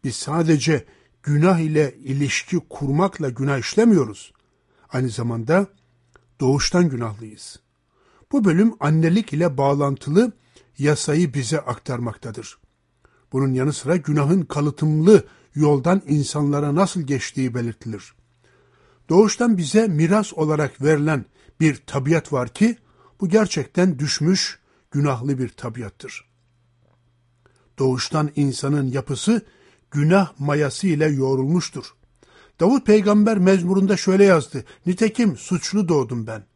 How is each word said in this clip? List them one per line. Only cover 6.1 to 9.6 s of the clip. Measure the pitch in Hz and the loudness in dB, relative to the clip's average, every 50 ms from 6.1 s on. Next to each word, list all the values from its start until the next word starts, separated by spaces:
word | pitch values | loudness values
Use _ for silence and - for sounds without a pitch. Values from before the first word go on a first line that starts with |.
| _ - _ _ _ _ | _ -20 _ _ _ _
doğuştan | 139 127 139 139 - - - 175 180 165 | 0 0 2 2 0 0 2 2 2 2
günahlıyız. | 131 120 120 110 104 104 117 107 107 - - - - - _ _ _ _ _ _ _ _ _ _ _ _ _ _ - | 0 -4 -8 -8 -10 -12 -16 -18 -18 -20 -20 -20 -20 -20 _ _ _ _ _ _ _ _ _ _ _ _ _ _ -2
Bu | 277 220 | 0 2
bölüm | 196 156 170 214 226 220 - | 2 4 4 4 2 2 0
annelik | - 147 156 160 160 165 170 220 214 - - | -2 0 2 2 2 2 2 0 -2 -2 -2
ile | 147 170 175 139 | -2 -2 -2 0
bağlantılı | 127 | 0